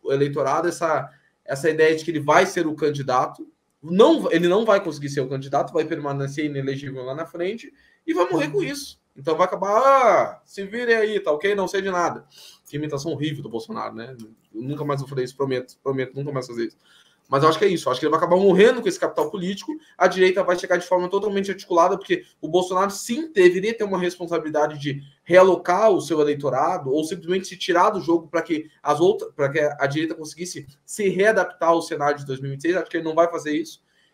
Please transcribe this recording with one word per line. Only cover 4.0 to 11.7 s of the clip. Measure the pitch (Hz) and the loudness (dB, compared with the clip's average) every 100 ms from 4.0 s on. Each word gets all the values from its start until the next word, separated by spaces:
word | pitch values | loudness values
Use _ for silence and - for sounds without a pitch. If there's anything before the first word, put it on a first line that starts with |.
| 262 320 185 | 6 6 2
ele | 165 175 | 2 4
não | 190 226 | 2 4
vai | 196 | 2
conseguir | 185 147 143 | 2 -6 -6
ser | 139 | -4
o | 131 | -4
candidato, | 139 135 143 - | -4 -4 -2 -2
vai | 165 156 | -2 -2
permanecer | 160 143 139 139 139 151 | -4 -4 -4 -6 -4 -6
inelegível | 143 135 139 143 131 | -4 -4 -6 -8 -12
lá | 127 | -10
na | 139 165 | -10 -10
frente | 175 180 226 - _ _ _ - | -6 -6 -6 -14 _ _ _ -6
e | 330 | 0
vai | 359 | 0
morrer | 339 165 | 0 -2
com | 151 | -2
isso. | 220 277 285 - _ - | -4 -6 -14 -18 _ -12
Então | 139 160 | -6 0
vai | 185 | 0
acabar, | 190 190 214 | 0 0 2
"Ah, | 269 269 240 170 110 - _ | 4 6 6 4 2 -4 _
se | - 196 | -12 -10
virem | 220 240 226 | -6 0 2
aí, | 214 208 | 2 0
tá | 196 | 0
ok? | 151 196 202 | 0 0 0
Não | |
sei | 185 | -2